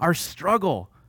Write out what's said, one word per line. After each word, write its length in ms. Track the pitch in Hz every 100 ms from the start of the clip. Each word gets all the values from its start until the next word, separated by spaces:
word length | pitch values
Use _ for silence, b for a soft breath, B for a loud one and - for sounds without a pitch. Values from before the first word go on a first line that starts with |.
our 140 | 165
struggle 760 | 170 - - 185 226 190 110 95 _